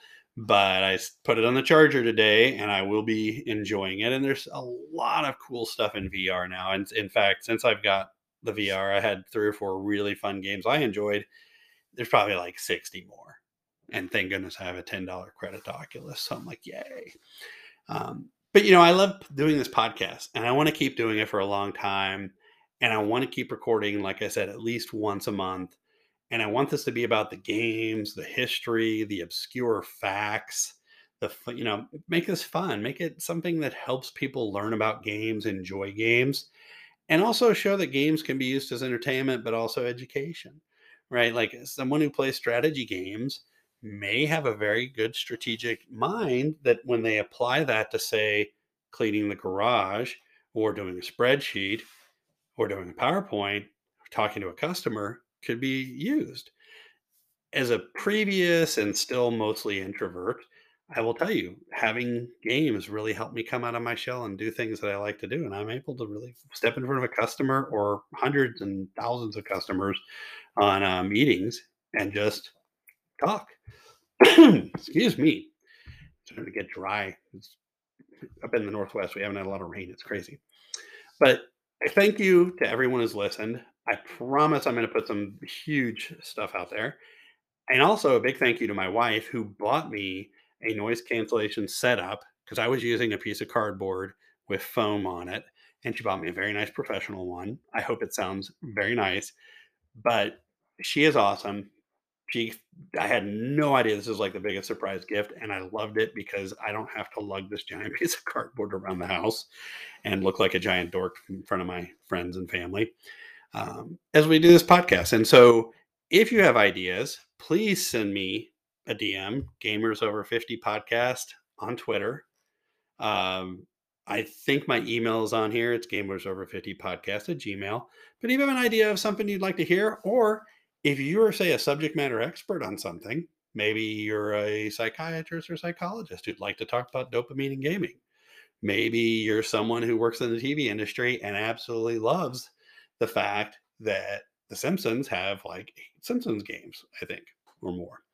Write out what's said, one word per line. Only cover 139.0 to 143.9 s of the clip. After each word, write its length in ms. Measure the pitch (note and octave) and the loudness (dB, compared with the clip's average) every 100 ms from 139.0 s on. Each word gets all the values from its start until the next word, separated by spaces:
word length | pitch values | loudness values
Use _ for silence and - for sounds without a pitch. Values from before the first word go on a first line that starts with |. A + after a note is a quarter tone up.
| A2+ A2+ G#2+ G#2+ | 2 2 2 0
someone 400 | A2 A2 A2 A#2 | 2 0 0 0
who 140 | A#2 A2+ | 0 2
works 240 | A#2 A#2 | 2 0
in 100 | B2 | -2
the 80 | A#2 | -2
T 140 | C3 | -2
V 160 | D3 B2+ | -2 -2
industry 540 | G#2 G#2 - B2 B2 | -2 -4 -2 -2 -2
and 120 | G2+ G2+ | -4 -2
absolutely 640 | A2 A#2 - A2+ A2+ A#2 | -2 -4 -6 -4 -2 0
loves 520 | A2+ E3+ D3+ B2+ - _ _ - - - | 0 0 -2 -8 -14 _ _ -20 -16 -4
the 100 | A2+ | -2
fact 500 | - G2+ G3+ G#2+ - _ - | 0 0 0 -4 -8 _ -8
that 440 | G#2+ | -4